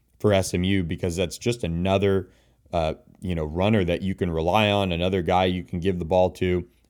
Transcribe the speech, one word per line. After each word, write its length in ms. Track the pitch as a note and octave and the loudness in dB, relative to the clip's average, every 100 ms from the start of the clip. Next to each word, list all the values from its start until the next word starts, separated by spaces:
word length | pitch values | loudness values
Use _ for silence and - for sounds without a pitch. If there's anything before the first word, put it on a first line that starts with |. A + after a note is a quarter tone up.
| _ _ | _ _
for 140 | G#2+ | 2
S 200 | F#2+ F2+ | 2 2
M 100 | F#2 | -2
U 200 | F#2 G2 | 0 0
because 320 | E2+ E2+ F#2 E2+ | -2 -4 -4 -2
that's 220 | E2+ - | -4 -2
just 240 | A#2+ A#2+ | -4 -2
another, 640 | E2+ E2 F#2 G2 G2 G2 F2+ _ _ _ _ | -4 -2 0 2 2 0 -2 _ _ _ _
uh, 220 | E2+ D#2+ - - - | -2 -2 -4 -12 -10
you 120 | F2+ | -6
know, 120 | E2 D#2 | -4 -4
runner 380 | E2 G2+ A2 | 0 2 2
that 200 | E2+ F2 | 2 0
you 100 | F#2+ | -2
can 160 | F#2+ F2+ | -2 -2
rely 400 | D#2+ E2 G#2 G#2 | 0 2 2 2
on, 220 | G2+ F#2+ | 2 0
another 300 | E2+ F#2 F#2+ | 0 0 0
guy 220 | E2 F2+ F#2+ | 0 2 2
you 180 | F2+ | 0
can 160 | E2+ F2 | -6 -4
give 180 | F#2 F2+ | -2 -2
the 80 | E2 | 0
ball 240 | F#2 F#2 | 2 2
to. 360 | - F#2 F2+ - _ _ | 0 -2 0 -4 _ _